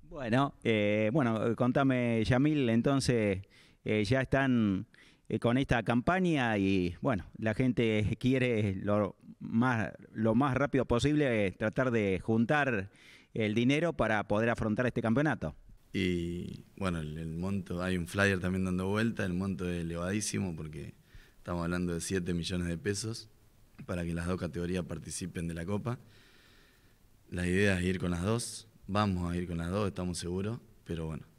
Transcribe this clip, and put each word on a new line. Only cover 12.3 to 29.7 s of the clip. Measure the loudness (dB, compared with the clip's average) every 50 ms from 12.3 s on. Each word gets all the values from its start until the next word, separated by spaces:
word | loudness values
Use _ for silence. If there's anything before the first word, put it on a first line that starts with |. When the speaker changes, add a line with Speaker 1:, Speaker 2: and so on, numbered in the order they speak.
| 2 2 4 4 2 2 2 0 0 -2 -4 -6 _ -20 -20 -20 -20 -20 -20 _ _
Speaker 1:
el | -2 0 0 2
dinero | 2 4 4 4 4 2 0 0
para | 0 0 2 2 0 0 0
poder | 2 2 2 2
afrontar | 2 0 0 -2 0 0 0
este | 0 0 0
campeonato. | 0 2 2 2 2 2 0 0 -4 -6 -8 -8 -18 -20 -20 -20 _ -6 -2
Speaker 2:
Y, | 0 2 2 2 0 -2 -4 -4 -6 -8 -8 -10 -12 -16 -18 -10
bueno, | -4 -2 -2 -2 -2
el, | -4 -6 -6
el | -6 -6 -6 -6
monto, | -4 -4 -2 -4 -4 -4 -6 -6 -4 -2
hay | 0 0
un | -2 -2
flyer | -2 0 2 4 4 4 2
también | 0 -2 0 0 0
dando | 0 0 -2 -2 -2
vuelta, | 0 0 0 -2 -2 -2 -4
el | -2 -2
monto | -2 -2 -2 -4 -4 -4 -4
es | -4 -4
elevadísimo | -4 -4 -4 -4 -4 -2 -2 -2 -4 -4 -4 -2 -4 -4 -4
porque | -6 -10 -10 -10 -10 -12 -12 -14 -18 -20 _ -20 -20 -20 -20 -20 -18
estamos | -8 -6 -4 -2 -2
hablando | -2 -2 -2 -2 -2 -2
de | -4 -4
siete | -2 -2 -2 0 0 -2
millones | -2 -2 -2 -2 -2 -2 -2
de | -4
pesos | -4 -2 -4 -4 -4 -4 -8 -8 -10 -14 -18 -20 -20 _ -20 _ -20 -20 -20 _ -20 -10
para | -6 -6 -4 -4
que | -4 -4
las | -4 -2
dos | -2 -2 -2
categorías | -4 -6 -4 -4 -4 -2 -2 -4 -4
participen | -6 -8 -10 -10 -10 -10 -8 -8 -8 -8 -6 -6 -6
de | -6
la | -6 -6
Copa. | -4 -4 -4 -4 -4 -8 -8 -10 -20 -20 -20 -20 -20 -20 -20 -20 -20 -20 -20 -20 _ _ _ _ -20 _ _ _ _ -20 -20 _ -10
La | -6 -4 -2
idea | 0 2 2 2 2 2 2
es | 0
ir | 0 -2 0
con | -2 -2
las | -2 -2 0
dos, | 0 0 -2 -4 -6 -12 -14 -18 -20 -20 -20 -12
vamos | -4 -2 0 0 0 0 0 -2 -2 -2
a |
ir | -4 -4 -4
con | -4 -6
las | -4 -2